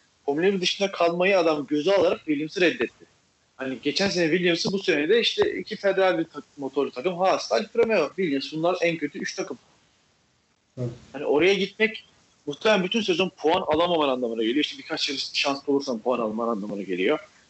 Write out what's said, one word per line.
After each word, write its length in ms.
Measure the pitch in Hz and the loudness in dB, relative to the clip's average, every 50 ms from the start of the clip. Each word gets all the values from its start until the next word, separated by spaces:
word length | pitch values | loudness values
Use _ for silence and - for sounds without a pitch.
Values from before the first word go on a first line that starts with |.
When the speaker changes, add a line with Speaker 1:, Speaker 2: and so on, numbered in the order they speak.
| _ _ _ _ _ | _ _ _ _ _
Speaker 1:
Formula 280 | 143 143 156 175 202 202 | -4 -2 2 2 2 2
bir 80 | 185 | 2
dışında 300 | 180 - - - 202 190 | 0 -2 -2 -2 -2 -4
kalmayı 480 | - - 170 170 170 175 180 196 196 185 | 0 0 2 2 2 2 2 4 4 4
adam 280 | 165 165 156 147 139 - | 4 4 2 0 0 -2
göze 280 | 151 151 147 185 196 | -2 0 2 2 4
alarak 220 | 190 - 190 220 - - | 4 4 4 2 0 -2
Williams'ı 360 | 156 151 143 156 156 - 190 | -4 -2 -2 -4 -6 -2 2
reddetti. 440 | 180 160 131 120 117 - - _ - - _ _ _ _ _ _ _ _ _ | 2 2 2 0 -4 -6 -6 _ -20 -20 _ _ _ _ _ _ _ _ _
Hani 220 | - 131 131 131 113 - | -10 -8 -8 -8 -4 -4
geçen 260 | 147 143 - 196 196 | -2 0 0 0 0
sene 200 | 170 180 170 156 | 2 2 2 2
Williams'ı 400 | 156 185 175 180 170 165 - - | 2 2 2 2 0 0 0 -2
bu 80 | 185 196 | -2 0
sene 300 | - - 165 147 147 160 | 0 0 0 2 2 2
de 100 | 220 240 | 2 4
işte 360 | 214 - - 208 202 - - 185 | 4 2 2 2 0 0 0 -4
iki 160 | 185 - 214 | -8 -8 -10
Ferrari 500 | - - 196 190 185 190 185 175 165 160 | -2 0 0 2 4 4 2 2 0 -2
tak-, 320 | - - 143 - _ _ 143 | -6 -8 -14 -18 _ _ -10
motorlu 340 | 139 131 - 143 135 120 | -10 -4 -2 -2 -2 -2
takım 260 | - 123 139 185 175 170 | -4 -4 -4 -4 -2 0
Haas, 340 | 190 185 156 139 - - | 2 2 2 0 0 0
Alfa 280 | 208 - 214 - - 226 | 0 0 0 0 0 0
Romeo, 280 | 233 226 220 185 147 139 | 2 2 2 2 0 0
Williams 460 | - - 190 160 139 135 135 - 156 | -2 -2 -2 0 0 -2 -4 -6 -6
bunlar 240 | 156 160 175 180 - | -2 0 0 0 2
en 160 | 165 170 165 160 | 0 0 0 -2
kötü 220 | 147 143 - - | -4 -6 -6 -8
üç 160 | 185 - - | -8 -8 -6
takım. 220 | 190 185 - 131 - _ _ _ _ _ _ _ _ _ _ _ _ _ _ _ _ _ _ _ _ _ _ _ 127 | -8 -8 -8 -10 -14 _ _ _ _ _ _ _ _ _ _ _ _ _ _ _ _ _ _ _ _ _ _ _ -8
Speaker 2:
Evet. 120 | 123 117 - - - - - | -8 -8 -8 -10 -16 -16 -12
Speaker 1:
Hani 120 | 139 - | -8 -2
oraya 280 | - 131 151 170 190 202 | 0 2 4 4 4 4
gitmek 520 | 190 196 190 - - 220 220 220 - - _ _ _ _ _ _ _ _ | 2 0 -4 -2 -2 -2 -2 -2 -6 -14 _ _ _ _ _ _ _ _
muhtemelen 380 | 147 143 - - 220 214 190 180 | -10 -10 -2 2 2 2 2 2
bütün 180 | 185 - 233 | 0 -2 -2
sezon 280 | 208 - 175 160 190 180 - - | 0 0 0 0 0 -2 -4 -2
puan 240 | - 151 170 185 - 143 | 0 2 2 2 2 0
alamaman 420 | 156 156 175 180 175 160 147 139 | 2 2 2 2 2 2 2 2
anlamına 340 | 127 127 127 113 113 113 113 | 0 0 -2 -4 -2 -2 0
geliyor. 200 | 110 123 147 147 | 0 0 0 -2
İşte 120 | - 143 135 | -2 -6 -12
birkaç 320 | - - 160 143 - 147 | -12 -10 -6 -6 -4 -4
yarış 200 | 139 131 - - - | -4 -6 -8 -6 -4
şanslı 400 | - - 143 139 139 - 147 139 | -2 -2 -2 -2 -4 -2 0 0
olursan 260 | 139 139 139 123 110 | 0 0 -2 -6 -4
puan 200 | - 127 127 117 | -2 -2 0 0
alman 280 | 117 107 107 113 117 117 | -2 -4 -4 -2 -2 -2
anlamına 340 | 117 98 101 104 104 101 | -2 -4 -4 -6 -8 -8
geliyor. 380 | 95 92 92 87 92 117 156 156 - - _ _ _ _ | -6 -6 -4 -2 0 0 0 -2 -4 -10 _ _ _ _